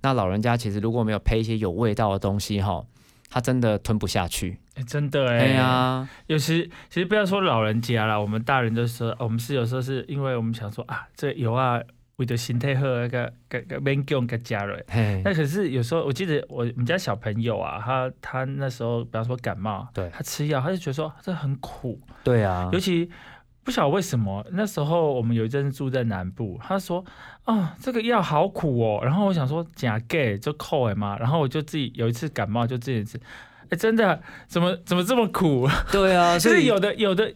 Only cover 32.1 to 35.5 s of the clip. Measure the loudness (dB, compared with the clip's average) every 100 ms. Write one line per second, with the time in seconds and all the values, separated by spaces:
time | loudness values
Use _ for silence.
32.1 | -2 -4 -4 -2 0 0 -2 -4 -4 -4
33.1 | -10 -16 -20 -20 -20 -6 0 2 4 4
34.1 | 2 -4 -20 -6 0 2 0 0 0 4
35.1 | 4 2 2 2